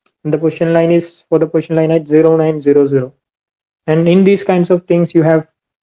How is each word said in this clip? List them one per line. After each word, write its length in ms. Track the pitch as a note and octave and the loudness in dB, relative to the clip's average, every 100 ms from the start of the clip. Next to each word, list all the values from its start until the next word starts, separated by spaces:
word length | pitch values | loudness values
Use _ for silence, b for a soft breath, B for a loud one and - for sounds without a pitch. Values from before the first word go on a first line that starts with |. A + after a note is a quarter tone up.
| _ _ | _ _
And 100 | D3+ | -6
the 40 | D3+ | -4
position 360 | D#3+ D#3 E3 | -4 -4 -2
line 180 | E3+ E3 | 0 2
is 320 | E3+ E3+ - - | 0 -2 -18 -4
for 100 | D#3+ | -2
the 80 | D#3+ | -2
position 280 | E3 D3+ D#3+ | -4 -2 -2
line 160 | D#3+ | 0
at 160 | E3 D3 | -2 0
zero 280 | D3+ D#3+ D#3+ | 2 2 2
nine 240 | D#3 D#3 | -2 -2
zero 260 | C#3 C#3+ C#3 | 0 2 2
zero. 260 | C3+ B2+ _ _ _ _ _ _ _ - | -2 -4 _ _ _ _ _ _ _ -4
And 200 | D#3+ E3+ | 0 2
in 160 | F#3 | 2
these 200 | G3 G3 | 2 0
kinds 260 | - F3+ F3 | 0 -2 0
of 160 | F3 - | -2 0
things, 280 | F3 E3+ | -2 0
you 100 | E3+ | 0
have, 240 | D#3 D#3+ D#3 _ _ _ | 2 0 -4 _ _ _